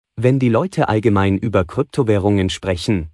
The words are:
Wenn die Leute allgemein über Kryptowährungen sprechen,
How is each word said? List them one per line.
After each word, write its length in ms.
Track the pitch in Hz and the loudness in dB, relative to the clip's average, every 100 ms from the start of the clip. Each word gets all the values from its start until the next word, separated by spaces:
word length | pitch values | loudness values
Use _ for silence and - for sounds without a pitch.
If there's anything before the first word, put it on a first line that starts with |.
| _ | _
Wenn 240 | - 123 135 | -2 0 2
die 120 | 127 | 2
Leute 380 | 113 185 - 143 | 0 0 -2 0
allgemein 500 | 107 113 101 98 98 | 2 2 2 2 0
über 260 | 117 98 | 0 -2
Kryptowährungen 880 | 87 - - - 120 104 98 101 92 | -2 -4 -4 -2 0 0 2 0 0
sprechen, 580 | - 95 90 - 101 80 | -2 -4 -4 -2 -2 -4